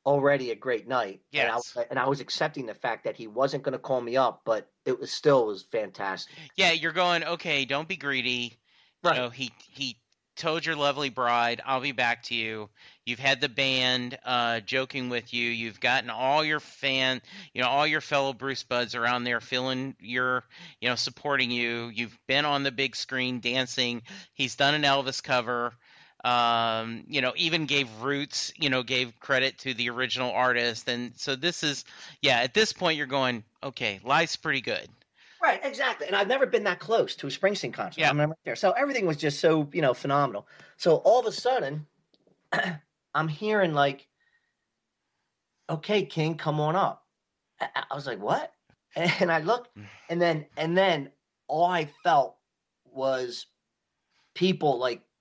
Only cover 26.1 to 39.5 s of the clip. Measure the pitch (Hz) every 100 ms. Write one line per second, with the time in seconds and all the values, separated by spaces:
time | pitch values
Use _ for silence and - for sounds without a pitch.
26.1 | - 123 123 120 117 117 113 113 113 -
27.1 | 147 127 139 175 165 147 143 127 107 127
28.1 | 143 143 - - - 151 131 120 131 127
29.1 | 113 - 135 131 - 135 120 120 120 127
30.1 | 120 127 98 127 120 120 117 - 120 123
31.1 | 120 - 131 165 170 156 135 - - -
32.1 | - 143 120 127 - 220 - 180 156 139
33.1 | 139 131 120 107 _ 139 - 117 98 104
34.1 | 147 165 - 160 135 120 95 - - _
35.1 | _ - - 330 190 277 220 269 214 147
36.1 | 196 202 269 247 220 202 175 156 220 -
37.1 | - 143 135 196 202 127 113 101 - 156
38.1 | 143 151 160 - 117 196 190 285 262 185
39.1 | 147 156 143 170